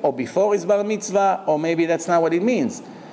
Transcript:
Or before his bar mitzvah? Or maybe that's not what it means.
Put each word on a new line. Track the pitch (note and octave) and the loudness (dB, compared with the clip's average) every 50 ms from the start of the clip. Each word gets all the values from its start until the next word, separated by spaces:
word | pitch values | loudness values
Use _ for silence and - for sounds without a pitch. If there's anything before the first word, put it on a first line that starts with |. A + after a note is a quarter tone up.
| - | -2
Or | D3+ | -2
before | B2+ B2 B2 A#2 - F3+ G3 G#3 G#3 | -2 -2 -4 -2 0 0 2 2 2
his | G3+ E3 | 0 2
bar | F3+ G#3 G3+ G3+ | 2 0 2 0
mitzvah? | G#3 A3 G3 - - F3+ G3+ G3 G3 F3+ - - | -2 -4 -4 -4 0 0 2 2 2 0 0 0
Or | - D#3 | 0 0
maybe | D3+ D#3+ E3 E3+ E3 E3+ | 0 0 0 0 2 2
that's | E3 D#3+ E3 E3 F3+ | 2 0 -2 0 2
not | F3 E3+ | 2 2
what | E3 D#3+ E3 | 2 2 2
it | F3 G3 | 2 2
means. | A#3+ B3+ F#3+ C3+ A2 - - - - - - - - | 2 2 2 0 -2 -4 -8 -14 -16 -18 -20 -20 -20